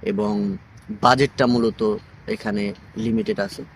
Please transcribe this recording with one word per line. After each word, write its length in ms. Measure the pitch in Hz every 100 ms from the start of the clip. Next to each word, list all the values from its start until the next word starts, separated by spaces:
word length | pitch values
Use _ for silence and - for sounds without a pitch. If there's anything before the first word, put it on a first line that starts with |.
এবং 560 | 101 101 104 104 101 95 - - - -
বাজেটটা 440 | 127 131 139 - 127
মূলত 520 | 120 113 104 110 104 - - -
এখানে 460 | 110 110 101 101 - - -
লিমিটেড 420 | 113 113 107 101
আছে। 240 | 98 - -